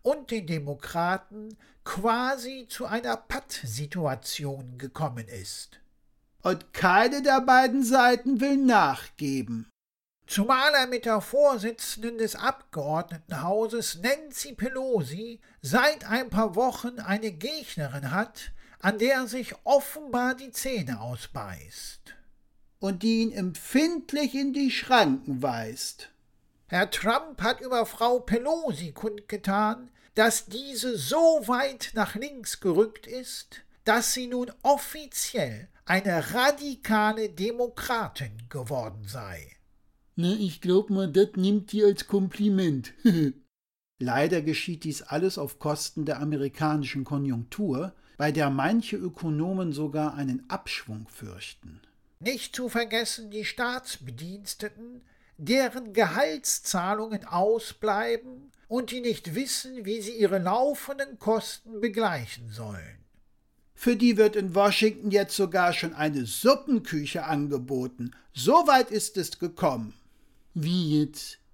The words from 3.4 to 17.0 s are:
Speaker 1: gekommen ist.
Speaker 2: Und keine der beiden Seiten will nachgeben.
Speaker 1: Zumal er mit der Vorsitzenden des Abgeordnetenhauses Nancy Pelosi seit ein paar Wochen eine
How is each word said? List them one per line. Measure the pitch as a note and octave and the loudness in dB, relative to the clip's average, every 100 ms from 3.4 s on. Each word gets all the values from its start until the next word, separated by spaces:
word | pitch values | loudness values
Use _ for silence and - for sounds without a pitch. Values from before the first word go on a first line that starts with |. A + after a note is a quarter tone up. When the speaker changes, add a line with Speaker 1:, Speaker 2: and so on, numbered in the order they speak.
| - - B2 A2 D3 F3+ D3+ C3 - - C#3+ C3+ B2 B2+ | -6 -10 -8 -6 -6 -2 -2 -2 -6 -6 -6 -8 -12 -12
Speaker 1:
gekommen | C3+ - B2 A#2+ A2+ | -12 -4 -4 -4 -10
ist. | A2 F#2 - - - - _ _ _ _ _ | -12 -12 -14 -14 -20 -20 _ _ _ _ _
Speaker 2:
Und | F3+ F3+ - | -2 -2 -4
keine | - F#3 F#3 A#3+ C#4+ | 0 6 6 6 4
der | C#4 C4+ | 4 4
beiden | B3+ B3+ C4 C4 | 8 8 8 4
Seiten | A#3+ C4 B3 B3 B3 C4 | 4 6 8 6 2 2
will | C#4 C#4 | 4 4
nachgeben. | C4 A3 D3+ B2+ - - D3 C3+ A2+ A2+ A2 _ _ _ _ _ _ | 6 8 6 2 -8 -6 -2 -2 -2 -6 -8 _ _ _ _ _ _
Speaker 1:
Zumal | - G#3+ C4 C#4+ | 0 4 6 6
er | D4 B3+ | 6 4
mit | B3 | 0
der | A#3 G#3+ | 0 0
Vorsitzenden | - C4+ C#4+ B3 G#3+ A3+ - - A3+ A#3 | 2 6 6 6 -2 -6 -8 -6 -6 -2
des | A3 | -4
Abgeordnetenhauses | - B3 C4 - D#3+ C#3+ D#3+ E3+ E3 - D#3 E3 G#3 A3+ A#3 - D#3+ | 0 -2 -2 -8 -6 -2 -2 -2 -10 -10 -6 0 0 0 -2 -6 -4
Nancy | G#3+ C#4+ D4+ - C#4+ | -2 -2 -4 -10 -10
Pelosi | A#3+ B3 C4 C4 A3+ C3 E3 A3+ A#3 _ _ | -4 -4 -2 0 0 0 -6 -10 -14 _ _
seit | C#3 A3 C#4 D#4 - | 0 4 4 2 -2
ein | A3+ B3+ | -2 0
paar | F#3 A3 | 0 0
Wochen | F3 B3+ A#3+ A#3+ | 2 0 0 -10
eine | B3 | -10